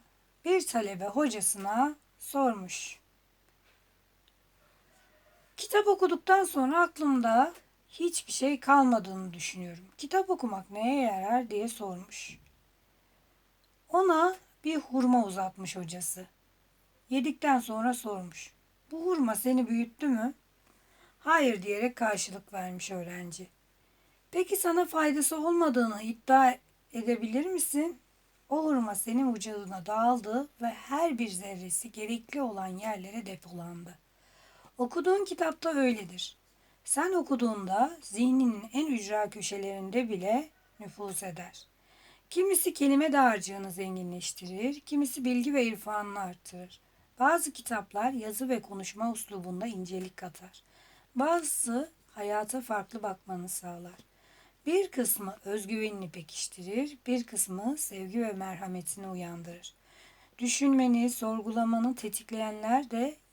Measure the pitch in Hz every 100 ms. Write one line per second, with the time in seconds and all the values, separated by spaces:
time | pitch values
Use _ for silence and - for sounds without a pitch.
0 | _ _ _ _ 330 370 302 233 202 190
1 | 202 226 294 214 175 208 196 226 285 294
2 | _ _ - 277 262 208 180 - - -
3 | _ _ _ _ _ _ _ _ _ _
4 | _ _ _ _ _ _ _ _ _ _
5 | _ _ _ _ _ - - 403 415 392
6 | 359 339 - 381 359 285 262 330 339 320
7 | 294 262 233 226 302 - _ _ _ -
8 | 339 - - - 262 285 - 277 262 233
9 | 185 190 185 170 156 180 175 170 185 -
10 | 285 381 381 330 240 196 - 202 233 277
11 | 240 190 190 247 233 208 226 - 202 180
12 | 190 - - - _ _ _ _ _ _
13 | _ _ _ _ _ _ _ _ - 349
14 | 381 320 359 370 _ _ 302 311 - 254
15 | 247 247 202 190 190 190 190 185 170 180
16 | 175 - 185 _ _ _ _ _ _ _
17 | - 254 285 - 302 262 240 220 233 247
18 | 220 196 180 - - _ _ _ - 320
19 | 339 349 240 214 247 254 240 233 233 -
20 | 294 233 240 - _ _ _ _ _ _
21 | _ _ 285 330 269 208 202 202 240 247
22 | 220 202 - 190 - 196 180 180 185 185
23 | 170 180 175 165 185 _ _ _ _ _
24 | _ _ _ 339 370 381 359 339 349 320
25 | 302 294 294 320 311 339 320 247 233 208
26 | 220 226 - 269 254 262 _ _ _ 226
27 | 226 233 226 240 349 370 - 285 330 349
28 | _ _ _ _ - 294 311 269 220 202
29 | 233 233 262 220 214 208 190 190 175 214
30 | 233 247 208 233 285 - 233 226 - 285
31 | 339 240 226 180 196 185 180 - 226 214
32 | 214 233 - 285 254 196 190 185 220 208
33 | 185 226 196 185 170 175 170 170 175 175
34 | _ _ _ _ _ _ - - 247 330
35 | 311 392 381 - 320 - 330 294 262 220
36 | 180 180 - - _ _ _ _ - 269
37 | 349 359 269 262 233 214 190 196 269 339
38 | - 202 254 262 247 214 220 269 311 240
39 | 196 214 208 208 180 202 196 196 190 226
40 | 240 196 190 233 302 _ _ - 202 -
41 | 202 190 190 165 180 - - _ _ _
42 | - - - 339 381 370 359 - 277 277
43 | 311 277 254 208 180 196 196 180 190 185
44 | 180 175 165 - 180 185 240 294 - 294
45 | 277 - 254 247 240 285 233 208 208 214
46 | 208 202 185 180 - 180 180 - _ _
47 | _ - 262 330 320 - - 226 202 202
48 | 240 269 214 214 254 240 - 196 185 202
49 | 233 233 - 202 175 180 233 196 180 185
50 | 185 - 185 - 185 - _ _ - _
51 | _ 247 294 339 311 - 240 240 320 _
52 | _ - 202 208 208 262 247 214 196 226
53 | 208 190 - 180 180 - 180 175 175 -
54 | - _ _ _ _ _ - 359 381 -
55 | 233 - 196 202 196 208 190 220 214 202
56 | 180 180 165 - - - 180 220 294 285
57 | - 247 240 226 - 185 220 302 - 196
58 | 190 226 226 196 190 185 190 185 170 -
59 | 190 185 175 170 170 175 - _ _ -
60 | - _ _ - 247 - 277 269 254 233
61 | 240 240 220 220 214 226 226 226 233 247
62 | 214 - - 226 214 214 214 254 254 233
63 | 269 311 _